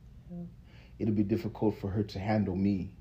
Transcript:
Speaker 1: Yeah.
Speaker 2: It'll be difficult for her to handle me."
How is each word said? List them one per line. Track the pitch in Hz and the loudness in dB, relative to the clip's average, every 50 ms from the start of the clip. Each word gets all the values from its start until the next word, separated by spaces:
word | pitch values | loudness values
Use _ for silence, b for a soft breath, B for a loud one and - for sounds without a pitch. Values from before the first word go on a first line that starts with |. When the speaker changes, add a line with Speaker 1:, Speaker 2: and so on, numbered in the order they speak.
| - - - - - - | -18 -20 -20 -18 -16 -12
Speaker 1:
Yeah. | 175 175 175 170 - - b b b b b b b - | -10 -10 -10 -12 -12 -16 b b b b b b b -2
Speaker 2:
It'll | 101 113 104 | 0 2 2
be | 104 104 | 2 2
difficult | 98 110 104 - 107 - - 120 107 98 - | 2 0 0 0 -4 -4 0 0 0 2 0
for | - 98 | -2 -2
her | 92 110 101 | 0 0 -2
to | - - 95 | -2 -4 -4
handle | 95 101 110 110 101 95 90 | 0 2 2 2 2 2 2
me." | 92 98 101 101 92 87 - - - | 2 4 4 2 2 0 -4 -8 -14